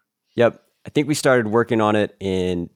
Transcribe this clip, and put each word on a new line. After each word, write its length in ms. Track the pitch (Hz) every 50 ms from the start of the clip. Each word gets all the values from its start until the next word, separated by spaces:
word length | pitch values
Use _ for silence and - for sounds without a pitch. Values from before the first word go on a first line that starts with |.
| _ _ _ _ _ _ _
Yep. 260 | 110 117 113 104 - _ _ _ _ -
I 40 | -
think 180 | - 147 143
we 80 | 139 147
started 320 | - - 143 127 123 110
working 340 | 107 107 117 113 - 120 107
on 140 | 107 107 107
it 200 | 107 104 - - _
in 500 | 95 95 92 92 90 92 90 87 85 - _